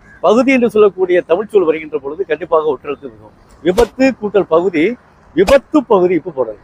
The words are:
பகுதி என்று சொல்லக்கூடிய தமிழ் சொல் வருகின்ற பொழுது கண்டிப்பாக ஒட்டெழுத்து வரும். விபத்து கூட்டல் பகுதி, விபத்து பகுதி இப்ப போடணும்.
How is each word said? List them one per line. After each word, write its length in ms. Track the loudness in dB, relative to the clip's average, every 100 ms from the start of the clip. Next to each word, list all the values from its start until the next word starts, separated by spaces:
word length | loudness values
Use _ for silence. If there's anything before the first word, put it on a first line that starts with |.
| -20 -4
பகுதி 300 | 0 2 2
என்று 180 | 0 2
சொல்லக்கூடிய 520 | 2 2 2 0 0
தமிழ் 260 | 0 -2 0
சொல் 160 | 0
வருகின்ற 360 | 0 -2 -8 -10
பொழுது 260 | -10 -10 -6
கண்டிப்பாக 400 | -6 -2 -2 0
ஒட்டெழுத்து 360 | -4 -8 -12 -14
வரும். 240 | -20 -20 _ _ -6
விபத்து 500 | -2 0 -2 0 -2 -2
கூட்டல் 240 | -2 -2 0
பகுதி, 360 | 0 0 -2 -2 -4 _ _ _
விபத்து 500 | -2 2 2 2 -2
பகுதி 300 | 2 2 2
இப்ப 180 | -2 -4 -6
போடணும். 240 | -8 -10